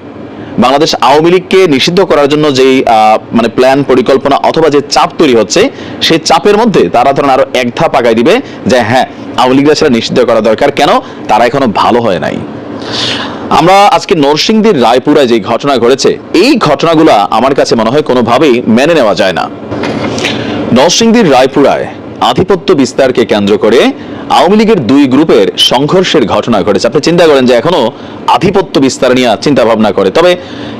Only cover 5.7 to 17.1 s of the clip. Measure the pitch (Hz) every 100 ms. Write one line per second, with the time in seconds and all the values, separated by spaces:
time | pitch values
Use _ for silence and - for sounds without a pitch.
5.7 | - - - - 160 - 165 202 208 240
6.7 | 151 90 117 135 135 143 131 135 123 123
7.7 | - 160 139 117 113 135 240 - - -
8.7 | 123 107 127 - - - - 127 135 143
9.7 | 147 156 113 - 131 117 113 110 110 143
10.7 | - 123 254 - - - 110 123 139 127
11.7 | 90 92 117 113 85 - - - - -
12.7 | - - - - - - - - - 170
13.7 | 196 202 165 - 165 139 151 - 220 220
14.7 | 156 113 127 147 147 123 117 98 117 143
15.7 | 127 117 139 110 - - 160 247 285 151
16.7 | 139 165 160 160